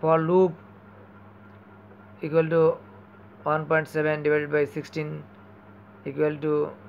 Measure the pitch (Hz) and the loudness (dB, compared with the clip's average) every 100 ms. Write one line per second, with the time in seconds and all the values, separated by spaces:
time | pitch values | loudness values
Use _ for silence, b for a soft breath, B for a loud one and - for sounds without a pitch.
0 | 160 160 160 180 185 170 - - - - | 2 2 2 4 2 0 -18 -20 -20 -20
1 | - - - - - - - - - - | -20 -20 -20 -20 -20 -20 -20 -20 -20 -20
2 | - - 160 160 160 165 160 165 - - | -20 -12 -2 0 2 4 4 2 -8 -20
3 | - - - - - 156 151 160 151 156 | -20 -20 -20 -10 -2 -2 0 0 0 -2
4 | 151 151 147 151 147 151 143 156 143 - | -2 0 0 0 0 0 0 -4 -10 -8
5 | 151 151 - - - - - - - - | -8 -10 -14 -20 -20 -20 -20 -20 -20 -16
6 | - 139 151 151 151 147 151 - | -12 -2 -2 0 -2 -2 -2 -6